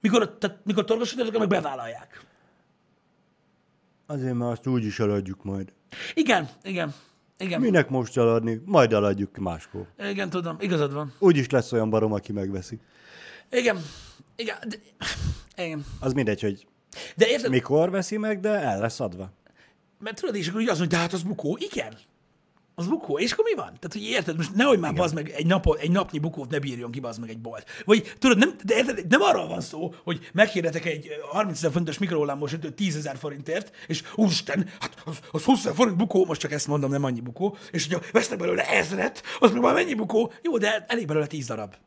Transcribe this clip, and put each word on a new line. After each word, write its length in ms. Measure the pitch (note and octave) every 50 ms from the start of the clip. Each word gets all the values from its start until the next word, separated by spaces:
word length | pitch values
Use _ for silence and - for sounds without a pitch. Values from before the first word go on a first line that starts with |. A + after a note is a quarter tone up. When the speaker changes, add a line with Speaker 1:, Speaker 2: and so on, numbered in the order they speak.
Speaker 1:
Mikor, 360 | - G#3+ F#3+ B3 G#3+ - - -
tehát, 200 | - G3+ - - _
mikor 220 | G3+ G#3 G3 G3+
torka 200 | - A3 A3+ A#3+
sütörtökön 340 | - - B3 A#3+ A3 G#3 A3+
meg 100 | A3 F#3+
bevállalják. 760 | G3 F3 D#3 D3+ C3+ C3 A#2+ A2+ A2+ - - _ - - - _ _ _ _ _ _ _ _ _ _ _ _ _ _ _ _ _ _ _ _ _ _ _ _ _ _ _ _ _ _ _ _ _ _ _ _
Speaker 2:
Azért, 280 | _ D3+ C#3 B2+ C3 B2
mert 180 | A#2+ A#2+ A#2+
azt 160 | A#2+ A2+ - C3
úgy 180 | B2+ B2 A2
is 140 | G#2+ G2 -
eladjuk 440 | A2+ G#2 G#2 G2+ F#2+ F#2 F#2+ - -
majd. 300 | G2+ G2 G2 F#2+ - _ _ _ _ - - - - -
Speaker 1:
Igen, 360 | - D#4 A#3 A#3 F#3 D#3 B2+ - _ _
igen, 300 | F#3+ G3 F3 E3 D3 C#3 - - _ _ _ _ _ _ _
igen. 240 | F#3+ F#3+ F#3+ A3
Speaker 2:
Minek 280 | C4 A#3 F#3+ E3+ C#3 -
most 280 | C3 C3 B2 A2+ - C3
eladni? 440 | A#2+ A2+ A2+ A#2 A2+ A#2 A2+ A2 C#3+
Majd 280 | F#3+ G3+ E3 B2+ A2+ A2+
eladjuk 400 | G#2 G#2 G#2 G2 G2 G2+ - _
ki 60 | -
máskor. 480 | G2+ F#2 E2+ E2 - - - G2 - - _ - G3+ G3+
Speaker 1:
Igen, 200 | G3+ G3 G3 F3+
tudom, 280 | D#3 F#3 E3+ E3+ E3 E3+
igazad 340 | G3+ G3+ F3 D#3+ D3 C#3 C#3
van. 200 | C#3+ D3+ C#3+ - -
Speaker 2:
Úgyis 300 | G3 F#3+ E3 C#3+ B2+ A#2
lesz 220 | C3+ B2+ A#2 -
olyan 180 | - A#2 A2 A2
barom, 220 | A2 A2 A2 G#2+ G#2+
aki 180 | G2+ - -
megveszi. 480 | G#2 G2+ G2 F#2+ G2 F#2+ F#2 - A#2 A2 _ _ _ _ - - - - - - - - - _
Speaker 1:
Igen, 300 | - B3 A#3+ A#3+ G#3 F3+ D#3+ C#3+ - - - - - _ - _ _
igen, 220 | - A#3 G#3+ G3+ - - A#3
de... 80 | G#3 G#3+ _ D3+ _ _ - - - - - - - - - - - - F3+
igen. 220 | E3 D#3+ D3+ C#3+ - - -
Speaker 2:
Az 140 | - C3+ B2+
mindegy, 280 | C#3+ B2+ G#2+ G#2 G2
hogy 260 | - G#2 G2+ G2 - _ _ _ _ _ - - - - -
Speaker 1:
De 120 | - G#3+ A3
érted? 220 | B3+ C#4+ A#3 B3
Speaker 2:
mikor 400 | C3 B2+ A#2+ - C3+ D3+ E3 F3+
veszi 280 | F#3 G3 F3+ - G#3+ G#3+
meg, 220 | G#3+ A3 G#3+ F#3+
de 100 | F#3 G#3+
el 300 | G#3+ G3+ D#3 B2+ G2+ G2
lesz 200 | G#2 A2+ - -
adva. 320 | C3 G2+ F2 F2+ F#2+ F#2 - _ _ _ _ _ _ _ _ _ _ _ _ _
Speaker 1:
Mert 200 | G3+ G#3+ A3 -
tudod, 160 | - F4+ G#3+
és 120 | G#3 E3 D#3+
akkor 140 | F3+ A3
úgy 80 | A3+ A#3+
az, 80 | G3 D3+
hogy 80 | F3 D#3
de 100 | F3 E3+
hát 160 | E3+ E3+ G3
az 100 | F#3 E3
bukó. 340 | F#3 G3+ - - D3 F#3 A#3
Igen. 320 | E4+ G#4 - - - G#2+ A2+ - - _ _ _ _ _ _ _ _ _ _ _ _ _ _
Az 120 | - E3+ F3+
bukó. 320 | D#4 D#4 - - C#3+ C#3+
És 120 | G3 A#3+
akkor 140 | - - A4
mi 80 | A#4 G#4+
van? 100 | B3+ -
Tehát, 280 | - - - - E3+ -
hogy 80 | A3 G3+
érted, 320 | A3 A#3 B3 E3 E3+ D#3+ E3
most 180 | E3 - F#3+
nehogy 240 | G3 B3+ C#4+ C4 G3
már 100 | E3 D3
Speaker 2:
Igen. 100 | - D3+
Speaker 1:
bazd 140 | F3+ E3+ D3+
meg 140 | D#3+ D3 D#3+
egy 160 | - - D#3+
napot, 340 | E3 F#3 F#3+ F3+ F3 D#3 D#3
egy 120 | D3+ D#3+
napnyi 280 | F3 G3 F#3 F#3+ - D3+
bukót 300 | D3+ E3+ E3 - C#3 B2
ne 100 | D#3 D3
bírjon 320 | C#3 C#3 B2 A#2+ A#2+ A#2+
ki, 80 | A#2+ C#3
bazd 200 | B2+ A#2+ A2 G#2+
meg 100 | A#2 A2
egy 100 | A2+ A2+
bolt. 260 | A2+ - - - - - - - -
Vagy 280 | - G#3+ A3+ G#3 - - -
tudod, 180 | - C4 B3 F#3+
nem, 160 | A#3+ F4 - - -
de 100 | F#3+ A3+
érted, 300 | G#3+ B3+ C4+ B3 G3+ F3+ E3+
nem 120 | G#3+ D4
arról 260 | G4+ G4 - G3 - -
van 140 | E3+ -
szó, 320 | - - - D#3 E3 E3 - - -
hogy 260 | F3 F3 E3+ - - -
meghirdetek 520 | F#3 G#3+ A3 - F#3+ E3 E3 D3+ E3 E3
egy, 220 | E3+ D3+ D3+ D3 -
ö, 200 | D3+ D3 D3+ C#3+
harmincezer 440 | D3 F#3+ G#3+ G3 D#3+ C3 D#3 E3
fontos 260 | C3 F3 F3 D#3 D3 -
mikrohullámos 520 | G3+ F3 E3+ D#3 D3 C#3+ C#3 C#3+ D3+ C3+
sütőt 240 | C#3 E3 D3+ D#3 C3
tízezer 440 | - G#3 F#3+ D3 D3+ D3 D3 C3+ B2+
forintért, 580 | - D3+ C#3+ C#3 C3+ - D#3+ F#3+ G#3 - - - - -
és 160 | D#3+ D#3 - - -
úristen, 500 | - A3 G3 E3 - - - - G3 F3 - - -
hát 160 | - - - - -
az, 140 | - D#3+ - - -
az 120 | - D#3 -
húszezer 300 | - C4 A3+ - G#3 D#3
forint 240 | D#3+ B3+ A3+ F#3+ E3+
bukó, 280 | A3 F#3 - F#3+ F#3+
most 140 | E3+ D#3+ -
csak 120 | - D3
ezt 160 | D3+ D3 - -
mondom, 220 | D3 D3 C#3 C3+
nem 120 | C#3 C#3+ C#3+
annyi 180 | C3+ B2 A#2
bukó, 360 | A#2+ B2+ B2 - F3+ G3+ G3+ - - -
és 160 | - F3 C#3+ D3
hogyha 180 | F3+ E3+ F3 -
vesznek 280 | - A3+ - - - F#3+
belőle 300 | F3 F3 F3+ F#3 - -
ezret, 540 | - G3+ F3 D3+ G3 F#3+ F3 - - - - - - -
az 120 | - A3+
meg 100 | F#3 A#3+
már 120 | A#3+ B3+ -
mennyi 200 | - F4+ F4 C#4
bukó? 380 | G#3+ A3 E3+ - A3 A#3 - - -
Jó, 160 | _ E4+ D4+ A#3
de 280 | G3 G#3 A3 G#3+ - -
elég 200 | A#3+ A#3 G#3+ C#3+
belőle 200 | D3+ D#3 D3+ D3
tíz 180 | D#3 D3+ C3+ A2+
darab. 260 | B2 G#2+ G#2+ G2 - - _